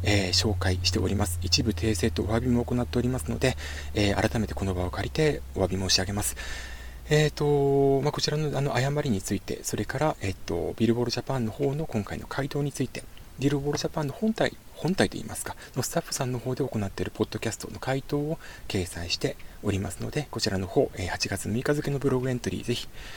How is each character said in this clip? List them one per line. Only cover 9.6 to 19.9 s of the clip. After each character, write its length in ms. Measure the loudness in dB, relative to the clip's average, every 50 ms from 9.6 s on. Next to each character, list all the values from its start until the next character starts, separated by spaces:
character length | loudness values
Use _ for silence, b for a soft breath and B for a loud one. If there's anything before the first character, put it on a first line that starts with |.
| -4
そ 140 | -4 -2 -2
れ 80 | -2
か 120 | -2 0 0
ら、 180 | 2 2 0 0
え 100 | -2 -4
っ 40 | -4 -4 -4
と、 280 | -4 -2 -2 0 -2 0 2
ビ 100 | 4 4
ル 60 | 4
ボ 100 | 4 2
ー 20 |
ル 60 | 0
ジ 80 | 0 -4
ャ 40 | -2
パ 140 | -2 -2 -2
ン 80 | -2
の 60 | -2
方 220 | -2 0 0 0 0
の 120 | 0 -4
今 180 | -2 -2 -2 -2
回 160 | -2 -6 -8
の 80 | -8 -6
回 220 | -4 -4 -4 -2
答 140 | -2 -2 -2
に 100 | -2 0
つ 100 | -2 -2
い 60 | -2
て、 140 | -2 -8 -12 -12 -14 -16 -16 -16 -8 0
ビ 100 | 2 2
ル 100 | 2 4
ボ 100 | 0 0
ー 40 | 0
ル 40 | 0
ジ 80 | -2
ャ 40 | -2
パ 140 | -2 0 -2
ン 40 | -2
の 60 | -2
本 200 | 0 0 0 2
体、 240 | 4 2 0 0 -4 -16 -18 -14
本 200 | -4 0 0 4
体 160 | 4 2 2
と 80 | 2 -4
い 40 |
い 20 | -6
ま 120 | -6 -6
す 100 | -6 -6
か、 100 | -8 -8 B B B B
の 80 | -4 -2
ス 60 | 0
タ 120 | -2 -2
ッ 20 | -2
フ 100 | -2 -4
さ 120 | -2 -2
ん 80 | -2 -2
の 60 | -2
方 160 | -2 -4 -2
で 120 | 0 -2 -2
行 120 | 0 -2
っ 100 | -2 -2
て 140 | -2 -2 -4
い 20 |
る 60 | -4 0
ポ 80 | -2 -2
ッ 40 | 0
ド 100 | 0 -4
キ 80 | -4 -4
ャ 40 |
ス 60 | -4 -4
ト 140 | -8 -10
の 80 | -10 -8
回 220 | -2 -2 -2 -2
答 160 | -2 -2 -2 -2
を 200 | 0 -2 -4 -6 B B B B B B
掲 180 | -2 -2 -2
載 240 | -2 -4 -6 -4 -4
し 80 | -4 0
て 200 | 0 -2 -2 -2 B B B B -2
お 80 | 0
り 80 | 0 0
ま 100 | 0
す 140 | -2